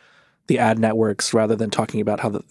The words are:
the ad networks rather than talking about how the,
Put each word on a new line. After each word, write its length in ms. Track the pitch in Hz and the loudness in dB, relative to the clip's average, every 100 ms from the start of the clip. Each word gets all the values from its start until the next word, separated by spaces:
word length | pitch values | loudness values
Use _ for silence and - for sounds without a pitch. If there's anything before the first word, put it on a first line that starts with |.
| _ _ _ _ - | _ _ _ _ -2
the 120 | 120 | 0
ad 200 | 117 113 | 2 2
networks 540 | 113 110 110 98 - | 2 2 0 0 0
rather 220 | 113 110 110 | 2 2 0
than 140 | 107 | -2
talking 320 | - 110 107 | -2 -4 -2
about 180 | 104 104 | -2 -2
how 80 | 113 | -2
the, 140 | 104 - | -6 -6